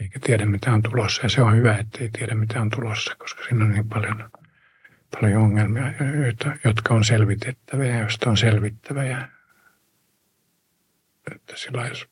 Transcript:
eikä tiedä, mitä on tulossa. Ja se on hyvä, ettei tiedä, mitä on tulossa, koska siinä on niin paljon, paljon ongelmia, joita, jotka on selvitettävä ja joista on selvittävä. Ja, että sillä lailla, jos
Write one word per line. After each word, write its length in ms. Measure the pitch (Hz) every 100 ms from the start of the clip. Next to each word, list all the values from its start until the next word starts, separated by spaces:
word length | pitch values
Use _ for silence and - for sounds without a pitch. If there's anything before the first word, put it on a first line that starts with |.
eikä 180 | 98 -
tiedä, 260 | - 110 104
mitä 280 | 101 -
on 100 | 110
tulossa. 380 | 110 120 101 -
Ja 60 | 117
se 120 | -
on 140 | 110 113
hyvä, 220 | 120 107
ettei 320 | 107 - 117
tiedä, 260 | - 113 110
mitä 260 | 107 110
on 80 | 107
tulossa, 460 | 110 117 107 - -
koska 280 | - -
siinä 220 | - 123 107
on 60 |
niin 180 | 101 110
paljon, 400 | 110 104 107 - - _ _ _ _ - _ _
paljon 280 | - 107 104
ongelmia, 520 | 110 107 104 117 135 - 139 147
joita, 280 | 131 110 147 151
jotka 300 | 120 110 -
on 120 | 113 107
selvitettävä 800 | 113 101 101 123 - - 131 131
ja 140 | 117
joista 300 | 110 - 120
on 80 | 101
selvittävä. 680 | 110 104 107 - - 139
Ja, 260 | 131 127 - _ _ _ _ _ _ _ _ _ _ _ _ _ _ _ _ _ _ _ - -
että 180 | - -
sillä 220 | - 123
lailla, 180 | 120 -
jos 120 | -